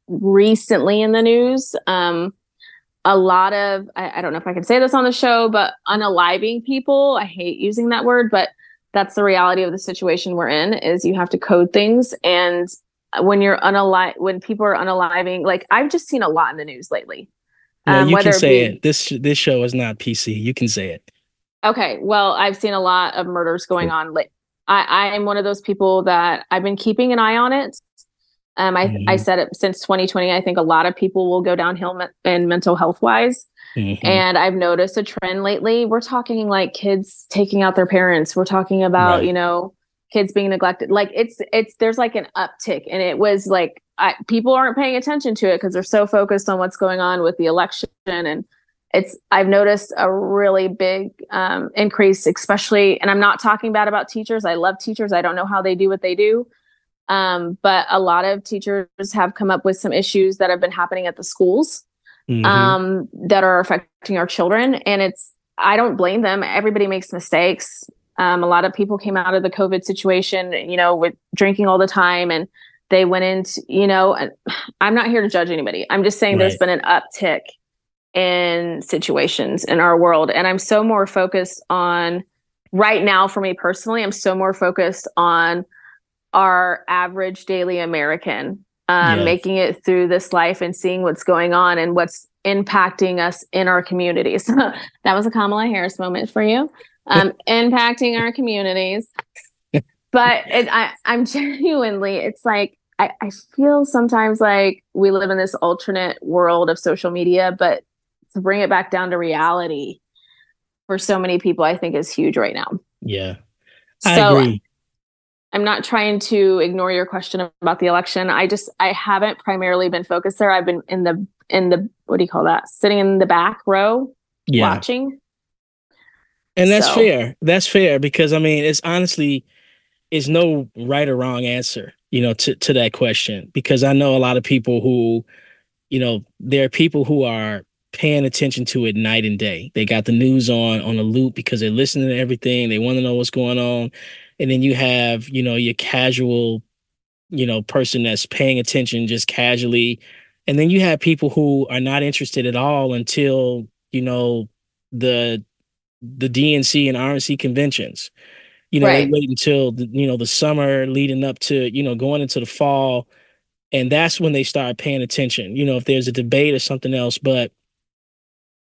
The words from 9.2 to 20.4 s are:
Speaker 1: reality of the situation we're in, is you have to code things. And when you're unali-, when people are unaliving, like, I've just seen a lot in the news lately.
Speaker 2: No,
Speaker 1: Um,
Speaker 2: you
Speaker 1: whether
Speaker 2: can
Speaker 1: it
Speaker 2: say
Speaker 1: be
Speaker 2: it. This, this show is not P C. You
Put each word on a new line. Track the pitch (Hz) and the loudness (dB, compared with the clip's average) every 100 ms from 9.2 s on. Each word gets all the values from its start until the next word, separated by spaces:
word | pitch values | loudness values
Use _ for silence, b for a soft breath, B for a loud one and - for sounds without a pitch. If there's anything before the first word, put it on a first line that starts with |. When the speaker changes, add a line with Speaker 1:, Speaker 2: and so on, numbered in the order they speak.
Speaker 1:
reality | 202 185 180 185 | 2 4 4 2
of | 180 | -2
the | 190 | -4
situation | - 185 185 175 185 | -8 -4 -2 -2 -2
we're | 170 131 | -4 0
in, | 151 180 | 0 0
is | 220 160 180 | -2 0 0
you | 175 | 0
have | 190 175 | -2 -2
to | 180 | -4
code | - 175 175 | 2 2 4
things. | 208 208 240 240 - | 2 4 2 2 -2
And | 175 175 180 175 180 - _ _ - - | 0 2 2 0 -4 -8 _ _ -10 0
when | 190 202 | 2 4
you're | 196 - | 2 2
unali-, | 196 196 196 185 185 - | 2 2 2 2 0 -2
when | 190 185 | -4 -4
people | - 208 | -6 -2
are | 208 | 0
unaliving, | - 185 185 170 180 180 180 | 0 0 0 0 -2 -4 -2
like, | 170 185 - | -2 -2 2
I've | 214 285 | 0 2
just | 339 - | -2 -4
seen | 262 | -2
a | 185 | 0
lot | 160 143 | 0 0
in | 160 | -4
the | |
news | 151 123 - | -12 -14 -8
lately. | - - - - _ _ _ _ _ - | -8 -8 -18 -18 _ _ _ _ _ 2
Speaker 2:
No, | 190 | 4
Speaker 1:
Um, | 151 | 4
Speaker 2:
you | |
Speaker 1:
whether | 190 202 | 4 4
Speaker 2:
can | 196 | 4
Speaker 1:
it | |
Speaker 2:
say | 147 123 113 | 6 4 4
Speaker 1:
be | 95 | -2
Speaker 2:
it. | |
This, | 151 151 - 131 | -2 -2 -4 -4
this | 143 139 | -2 0
show | 156 127 | 0 0
is | 123 | 0
not | 127 117 107 | -2 -4 -6
P | 120 | -6
C. | 113 110 | -4 -4
You | 107 | -4